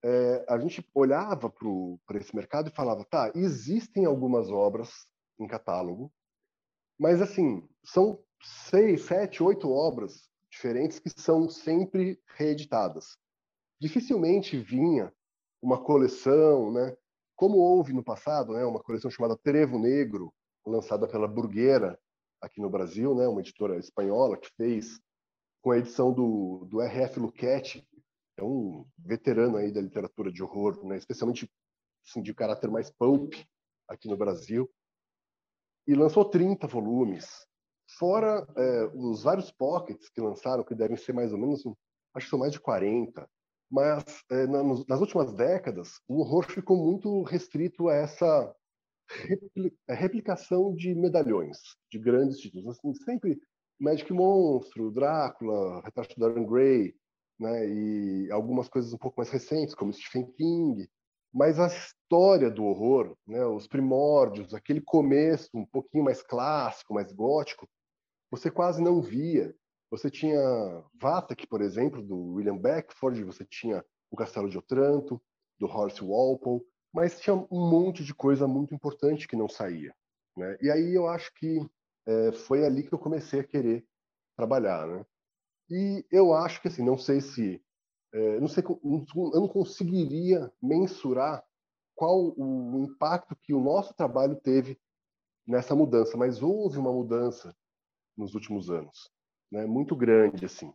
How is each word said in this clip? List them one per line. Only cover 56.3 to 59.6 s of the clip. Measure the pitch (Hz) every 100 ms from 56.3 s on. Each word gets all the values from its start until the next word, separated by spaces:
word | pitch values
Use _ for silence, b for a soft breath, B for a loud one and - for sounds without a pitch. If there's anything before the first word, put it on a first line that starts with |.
| 117 110
Gray, | 117 135 127 95 - _ _ _ _
né, | 113 117 110
e | 107 107 107 101 95 95
algumas | 104 113 127 120
coisas | 135 117
um | 117
pouco | 131 -
mais | 117
recentes, | 131 - 151